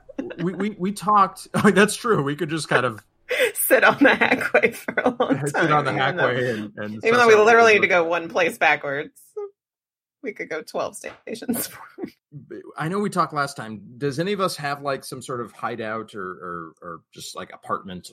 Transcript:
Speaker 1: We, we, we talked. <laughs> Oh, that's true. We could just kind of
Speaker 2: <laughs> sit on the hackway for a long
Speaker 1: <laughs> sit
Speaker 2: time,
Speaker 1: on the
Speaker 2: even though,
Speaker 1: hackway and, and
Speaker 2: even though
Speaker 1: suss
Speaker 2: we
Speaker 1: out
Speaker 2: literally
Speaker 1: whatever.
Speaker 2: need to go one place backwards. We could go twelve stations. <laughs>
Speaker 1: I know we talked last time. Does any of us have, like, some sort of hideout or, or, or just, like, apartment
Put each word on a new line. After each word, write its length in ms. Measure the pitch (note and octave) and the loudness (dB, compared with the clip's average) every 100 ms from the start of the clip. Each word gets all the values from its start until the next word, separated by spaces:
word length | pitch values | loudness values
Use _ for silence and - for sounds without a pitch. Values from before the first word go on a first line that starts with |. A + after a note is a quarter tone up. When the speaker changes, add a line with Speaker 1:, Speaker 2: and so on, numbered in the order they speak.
| - - - - | -18 -14 -12 -6
Speaker 1:
We, 140 | E3+ | -6
we, 160 | F3+ G#3 | -4 -6
we 200 | G3 F#3 | -4 -6
talked. 560 | G3+ F3+ G#3 F#3 - - | -4 2 4 2 -2 -6
<laughs> 120 | F3 | 4
Oh, 80 | G#3 | 4
that's 240 | F#3 G#3 - | 6 4 2
true. 280 | A#3+ F#3+ | 0 0
We 120 | C#3 D3 | 0 -4
could 140 | E3+ | -4
just 180 | D#3+ - | -4 -2
kind 160 | C#3 B2 | 0 0
of 180 | A2 _ _ - | -4 _ _ -6
Speaker 2:
<laughs> 240 | B4+ A#4+ | 0 0
sit 300 | - - B3+ | 0 2 4
on 140 | G#3 G#3+ | 4 6
the 100 | C4+ | 4
hackway 640 | G#3+ A#3 - - - A3+ | 6 2 0 0 2 0
for 200 | - - - | -4 -8 -2
a 60 | - | -2
long 320 | A#3 B3 - | 0 -2 0
Speaker 1:
<laughs> 40 | C#3+ | -2
sit 80 | - | 0
Speaker 2:
time, 160 | E3 | 2
Speaker 1:
on 120 | D3+ C3+ | 2 0
the 60 | |
Speaker 2:
even 240 | C3+ C3+ F3 | 0 -2 0
though, 60 | |
Speaker 1:
hackway 300 | C3 B2 B2 | 0 0 -2
and, 200 | A2 G#2+ - | -4 -8 -10
and 180 | G#2+ G#2+ | -10 -4
Speaker 2:
even 100 | A3 | 0
though 40 | A#3+ | 4
Speaker 1:
suss 80 | A#3+ | 6
Speaker 2:
we 60 | G#3+ | 8
Speaker 1:
out 100 | G#3+ | 8
Speaker 2:
literally 280 | A#3 A#3 | 8 8
Speaker 1:
whatever. 0 | |
Speaker 2:
need 80 | G#3 | 6
to 60 | F#3+ | 4
go 160 | F#3 E3 | 2 2
one 240 | E3+ E3 | -2 -2
place 280 | A3+ E3 - | 0 0 2
backwards. 600 | D#3+ D3 D3 C#3 E3 _ _ - G4+ _ _ _ _ _ _ _ | 2 2 -2 -6 -8 _ _ -12 -12 _ _ _ _ _ _ _
We 100 | - | -14
could 160 | C#3 E3+ | -12 -8
go 120 | D#3 | -10
twelve 320 | - F#3 A#2+ - | -8 -6 -6 -8
stations. 720 | - - - A#3 - A#3 - - - - F#4+ _ | -16 -16 -14 -10 -6 -6 -6 -12 -20 -14 -14 _
<laughs> 580 | _ D3 A#2 G2+ - - | _ -20 -16 -16 -14 -8
Speaker 1:
I 100 | D#3 | -4
know 100 | G3 | -2
we 100 | G#3 | -2
talked 200 | F3+ D#3+ | -2 -2
last 220 | D3+ C#3 - | -2 -4 -6
time. 260 | A2 G#2+ G2+ A#2+ | -12 -12 -14 -8
Does 220 | C#3+ C3 | -6 -4
any 140 | F3+ | -4
of 80 | G#3 | -2
us 140 | F#3 - | -2 -2
have, 240 | C#3+ C#3 | -6 -6
like, 220 | C#3+ C3+ - | -4 -6 -8
some 160 | C3 | -14
sort 180 | A2+ B2 | -8 -8
of 120 | G#2+ | -8
hideout 640 | - A2+ A#2 A2 A2 G#2+ A2 | -8 -8 -6 -6 -8 -10 -10
or, 60 | |
or, 500 | F#2 E2+ F2+ F2 E2 - | -10 -10 -12 -12 -12 -16
or 200 | F2 E2 _ | -16 -16 _
just, 220 | - - - | -18 -16 -14
like, 180 | F#2 | -14
apartment 560 | - - G#2 F#2+ F2+ - | -14 -8 -8 -8 -14 -16